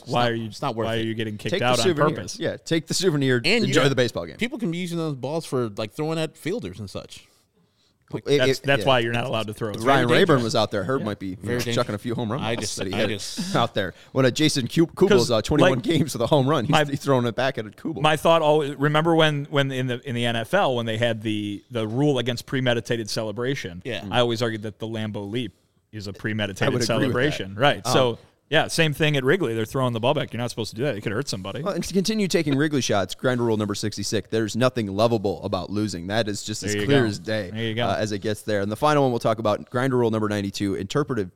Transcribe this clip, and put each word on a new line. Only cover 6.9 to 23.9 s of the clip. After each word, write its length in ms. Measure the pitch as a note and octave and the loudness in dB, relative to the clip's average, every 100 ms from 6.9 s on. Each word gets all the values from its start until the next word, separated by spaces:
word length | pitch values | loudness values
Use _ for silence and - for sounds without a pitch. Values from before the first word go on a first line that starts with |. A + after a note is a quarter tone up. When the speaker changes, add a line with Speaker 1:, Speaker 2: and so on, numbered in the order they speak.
| G2 - - - _ _ _ _ _ _ _ _ | -10 -12 -18 -20 _ _ _ _ _ _ _ _
Speaker 3:
It, 240 | - - C#3+ | -8 2 4
Speaker 1:
That's, 220 | B2+ C3 | 4 2
Speaker 3:
it, 40 | |
Speaker 1:
that's 180 | C3+ C#3 | 2 2
Speaker 3:
yeah. 40 | G#2 | 4
Speaker 1:
why 120 | B2+ | 4
you're 140 | A#2 | 2
not 120 | A#2+ B2 | -2 -2
alled 220 | A2 G#2+ | -4 -4
to 60 | |
throw. 160 | G#2+ A2+ | -6 -6
Speaker 3:
If 60 | G2+ | -2
Speaker 2:
Very 100 | A#2 | 4
Speaker 3:
Ryan 200 | C3+ B2 | 4 6
Rayburn 100 | B2+ F#3 C#3 | 4 6 4
Speaker 2:
dangerous. 60 | |
Speaker 3:
was 120 | A2+ A#2 | 4 2
out 160 | G#2 | 2
there, 120 | G#2 | 0
Herb 160 | F#2+ C3+ | -2 -2
Speaker 1:
Yeah. 40 | G#2+ | -2
Speaker 3:
might 140 | G2+ | -6
be, 80 | F#2+ | -8
you 80 | F2+ | -8
Speaker 2:
Very 160 | G2+ A#2+ | -4 -4
Speaker 3:
know, 120 | A#2+ | -2
chucking 220 | A#2 B2 G#2 | -2 -2 -4
a 20 | |
few 160 | A#2+ A2+ | -4 -4
home 160 | A#2 | -2
run 100 | B2 | -2
Speaker 2:
I 140 | G#2+ A#2 | -4 -4
Speaker 3:
balls 100 | G#2 | -4
Speaker 2:
just, 100 | - | -6
Speaker 3:
that 100 | G2 | -4
he 60 | |
Speaker 2:
I 40 | G2+ | -2
Speaker 3:
hit 100 | G#2+ | -2
Speaker 2:
just 460 | G#2 - - F#3 E3+ | -2 -8 -8 -4 0
Speaker 3:
<laughs> 0 | |
out 180 | A#2 | 0
there. 200 | - F#2 - - | 0 -6 -6 -6
When, 140 | C#3 C3 | 2 2
uh, 40 | |
Jason 380 | - D3+ C#3+ A#2 | 4 2 0 -2
Ku-, 180 | - E3 | 2 2
Kubel's, 360 | - F#3 G3+ | 4 6 6
Speaker 1:
'Cause, 80 | A#2 | 4
Speaker 3:
uh, 100 | A2 | 2
twenty-one 300 | - D3+ F3 B2+ | 2 4 4 4
Speaker 1:
like, 40 | |
Speaker 3:
games 300 | G#3+ D#3+ D3+ | 0 2 0
with 80 | A#2 | 0
a 60 | A#2 | 2
home 200 | D3+ B2+ | 4 4
run, 180 | D#3 A2 | 2 2
he's, 60 | |
Speaker 1:
my, 120 | D#3 | 2
Speaker 3:
he's 160 | D3 C#3 | 2 -2
throwing 260 | - C3+ A#2+ | 0 2 2
it 100 | A2 | 0
back 220 | C3 B2+ | -2 -2
at 80 | G#2+ | -8
a 60 | |
Kubel. 300 | - - D#3+ | -8 -8 0
Speaker 1:
my 120 | D3+ D#3 | 2 4
thought 260 | F3+ E3 | 4 4
always, 340 | D3+ D3+ C#3+ D3 | 6 4 2 0
remember 400 | C#3+ D3+ E3 E3 | 2 4 4 6
when, 300 | D#3 D3 D3 | 4 2 -2
when 260 | D3+ C3+ | 0 0
in 160 | C3 C3 | 0 -2
the, 200 | B2 C#3 | -4 -4
in 60 | A#2+ | -2
the 100 | A#2+ | 0
N 100 | A#2 | -2
F 180 | A2 | 0
L 220 | F#3 F3 A#2+ | 0 2 0
when 100 | A#2 | -2
they 120 | A2 | 0
had 240 | A#2 A2 | 0 0
the, 400 | A2 G#2+ G#2 G2+ - | -2 -2 -2 -6 -8
the 160 | A#2+ A2 | -4 -2
rule 320 | A#2 D3 B2+ | 2 2 2
against 260 | A#2 A#2+ - | 0 -4 -4
premeditated 640 | C3+ B2+ A#2+ - A#2+ G#2+ | -2 2 0 0 -4 -4
celebration? 720 | - A2 G#2 B2 C#3+ - F2 | -4 -4 -4 -4 -4 -6 -10
Speaker 2:
Yeah. 200 | B2+ | -8